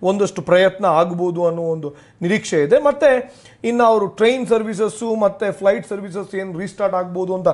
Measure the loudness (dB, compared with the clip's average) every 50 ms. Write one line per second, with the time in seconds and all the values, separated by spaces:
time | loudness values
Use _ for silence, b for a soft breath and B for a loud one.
0 | -2 -2 0 0 0 -2 -2 -4 -2 2 4 4 4 4 2 0 0 2 2 2
1 | 2 0 0 -2 -4 -4 -2 -2 -2 -2 -2 -2 -4 -4 -4 -6 -6 -10 b b
2 | b b b _ -2 -2 -2 -2 -2 0 0 0 2 4 4 4 4 2 2 4
3 | 4 4 4 2 0 B B B B B B B -4 -2 0 4 4 4 4 4
4 | 2 -2 -2 0 2 2 2 0 0 0 0 0 0 -2 -4 -2 -4 -4 -4 -4
5 | -6 -4 -2 0 0 0 0 -2 -4 -6 -4 0 0 0 0 0 -2 -8 -10 -10
6 | -10 -10 -10 -10 -10 -8 -8 -8 -8 -8 -8 -8 -8 -10 -6 -4 -2 -2 -2 -2
7 | -4 -4 -6 -6 -4 -4 -4 -2 0 0